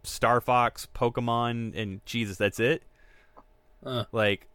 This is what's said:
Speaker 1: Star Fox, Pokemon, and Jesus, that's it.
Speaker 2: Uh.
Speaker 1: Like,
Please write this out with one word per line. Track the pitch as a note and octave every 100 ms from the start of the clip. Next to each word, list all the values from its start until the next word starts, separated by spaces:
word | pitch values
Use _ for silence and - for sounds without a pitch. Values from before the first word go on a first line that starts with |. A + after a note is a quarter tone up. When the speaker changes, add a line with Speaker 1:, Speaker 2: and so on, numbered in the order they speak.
Speaker 1:
Star | - - - A#2+
Fox, | - B2 A#2+ - -
Pokemon, | - A#2+ B2 A#2+ A#2 A#2+ A#2 A2+ -
and | G#2 F#2+ -
Jesus, | A#2 G#2+ F#2
that's | G#2 -
it. | A#2 - - _ - - _ - - _ _ _
Speaker 2:
Uh. | B2+ B2 -
Speaker 1:
Like, | - G#2 G2 -